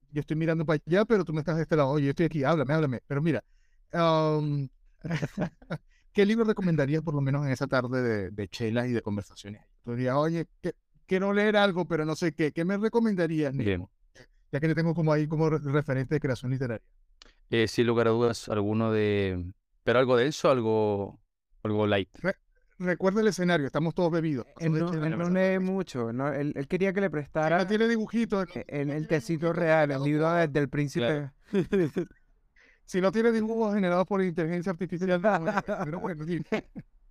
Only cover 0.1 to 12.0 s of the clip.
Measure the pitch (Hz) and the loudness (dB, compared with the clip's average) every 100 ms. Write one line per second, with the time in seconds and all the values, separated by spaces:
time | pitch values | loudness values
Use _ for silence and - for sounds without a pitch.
0.1 | 147 143 156 160 160 160 156 - 180 214 | -8 -4 -2 0 0 0 -2 2 2 4
1.1 | 220 170 156 151 165 156 160 135 151 139 | 2 0 -4 -2 -2 0 2 2 2 0
2.1 | 139 165 156 131 165 131 156 151 120 - | 2 0 2 2 2 2 0 0 -2 -4
3.1 | 143 165 123 - _ _ _ _ 170 165 | -2 0 0 -4 _ _ _ _ 0 2
4.1 | 160 156 151 151 143 135 _ _ _ 160 | 4 2 0 0 -2 -6 _ _ _ -6
5.1 | 160 147 - 190 - - 165 _ _ _ | -4 -4 -4 -6 -8 -12 -12 _ _ _
6.1 | - 202 226 220 208 185 160 135 156 156 | 2 2 4 2 0 0 2 2 0 -2
7.1 | 143 135 139 143 131 135 131 123 127 123 | -2 0 0 0 -2 0 0 0 0 0
8.1 | 107 95 104 101 - 113 117 123 117 - | 0 -4 -8 -8 -6 -2 -2 0 -2 -2
9.1 | 104 98 - 101 104 _ _ - 120 127 | -4 -6 -12 -16 -16 _ _ -10 -4 -2
10.1 | 135 156 165 156 _ 175 - _ _ - | 0 0 -2 -6 _ -8 -8 _ _ -4
11.1 | 185 196 202 208 208 202 175 160 165 | -2 0 2 2 4 4 2 -2 -2